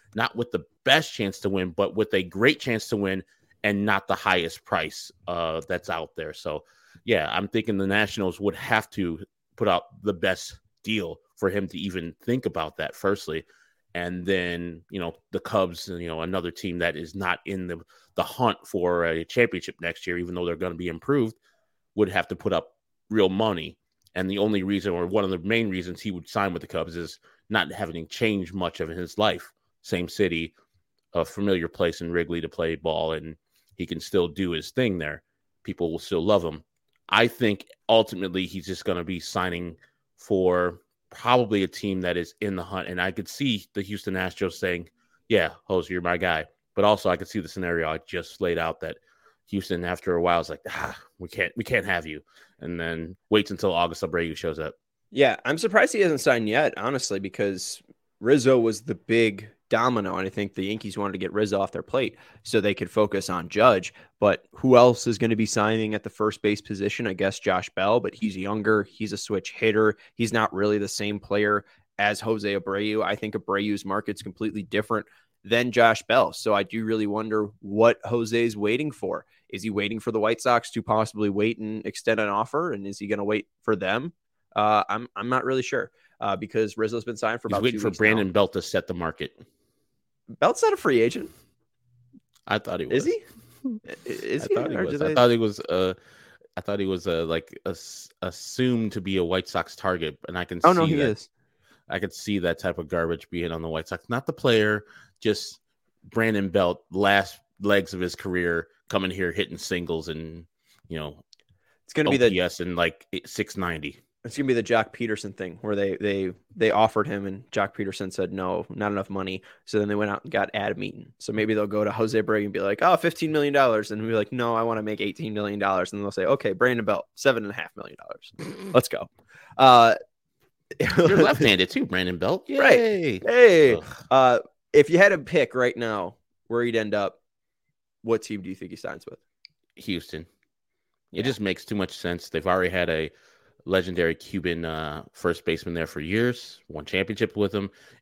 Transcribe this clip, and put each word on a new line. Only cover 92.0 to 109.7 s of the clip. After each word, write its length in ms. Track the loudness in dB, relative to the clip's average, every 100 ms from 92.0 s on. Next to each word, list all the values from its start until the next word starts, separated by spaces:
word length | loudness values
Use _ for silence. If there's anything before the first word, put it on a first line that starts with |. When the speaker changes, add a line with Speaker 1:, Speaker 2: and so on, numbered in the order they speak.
| _ -20 _ _ -4
Speaker 1:
I 120 | -4
thought 220 | -2 -6
he 60 | -2
Speaker 2:
Is 180 | 0
Speaker 1:
was. 0 |
Speaker 2:
he? 180 | 0 -4 -8 -20 -20 _ -10 -10 -12
I-, 80 | -14 -10
is 380 | -8 -6 -4
Speaker 1:
I 20 | -2
Speaker 2:
he? 60 |
Speaker 1:
thought 160 | -2 -2
he 60 | -4
Speaker 2:
Or 80 |
Speaker 1:
was. 80 | -4
Speaker 2:
did 100 | -2
Speaker 1:
I 60 | 0
Speaker 2:
they 60 |
Speaker 1:
thought 160 | 6 6
he 60 | 6
was, 240 | 2 -2
uh, 320 | -4 0 0 -2 -12 -20 -20 _ -16 -10
I 40 |
thought 180 | -6 -2
he 60 | -2
was, 200 | -2 -2
uh, 200 | -2 0
like, 300 | -2 -6 -10 -8
ass-, 420 | -8 -12 -18 -20 _
assumed 720 | -8 -8 -8 -2 0 0 -2
to 100 | -4
be 160 | -2 0
a 60 |
White 220 | 0 -2 -2
Sox 300 | -4 -4 -4
target, 420 | -4 -2 -4 -8 -10
and 120 | -8
I 80 | -6
can 120 | 2
Speaker 2:
Oh, 80 | 4
no, 140 | 6 4
Speaker 1:
see 60 |
Speaker 2:
he 40 | 2
Speaker 1:
that. 140 | 0
Speaker 2:
is. 180 | -2 -10 _ _ _ _ _ -8
Speaker 1:
I 80 | -6
could 160 | -6
see 240 | -6 -2 0
that 200 | 0 0
type 200 | -2 -4
of 100 | -4
garbage 400 | -2 -2 -4 -6
being 240 | -6 -6
on 80 | -6
the 80 | -6
White 180 | -6 -6
Sox. 220 | -10 -6
Not 160 | -6
the 80 | -4
player, 540 | 0 4 4 4 0 -4 -20 -20 _
just 400 | -2 -2 -6 -16 _ _ _ _
Brandon 460 | -6 0 0 0 0
Belt, 340 | 2 2 0 _
last 480 | 0 4 4 2 -8 _ -6
legs 320 | 2 2 2
of 80 | -4
his 140 | -6
career, 540 | -6 -4 -2 0 -2 -4 _ -4
coming 220 | -2 -2
here 220 | -2 -4
hitting 260 | -2 -6 -8
singles 500 | -6